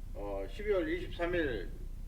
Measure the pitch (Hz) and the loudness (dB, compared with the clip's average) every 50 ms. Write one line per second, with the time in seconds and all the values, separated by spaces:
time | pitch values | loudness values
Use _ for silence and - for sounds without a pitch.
0 | - - - - 104 101 101 - - 185 - - 208 220 202 185 165 156 170 180 | -6 -6 -6 -6 -4 -4 -2 -2 -2 -4 -4 -2 2 4 4 4 4 2 0 0
1 | 175 - - - 170 170 180 175 160 139 117 98 90 - - - - - - - | -2 -4 -2 0 2 2 4 4 4 2 0 -2 -2 -4 -6 -6 -6 -6 -6 -6
2 | - | -6